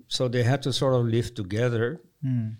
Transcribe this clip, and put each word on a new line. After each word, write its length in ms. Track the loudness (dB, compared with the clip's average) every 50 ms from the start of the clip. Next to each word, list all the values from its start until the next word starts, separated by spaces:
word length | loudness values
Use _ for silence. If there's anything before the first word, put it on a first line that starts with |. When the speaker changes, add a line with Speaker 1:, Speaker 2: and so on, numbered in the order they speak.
| -10
Speaker 1:
so 220 | -8 -4 -2 -2 0
they 160 | 0 2 2
had 180 | 2 0 0 0
to 100 | -2 -2
sort 220 | 0 2 2 2
of 120 | 2 2
live 280 | 2 2 0 0 -2 -6
together. 680 | -8 -8 -4 -2 0 0 0 0 0 0 -2 -2 -6 -12 _ _ _ -4
Speaker 2:
Hmm. 280 | -2 0 0 -2 -4 -6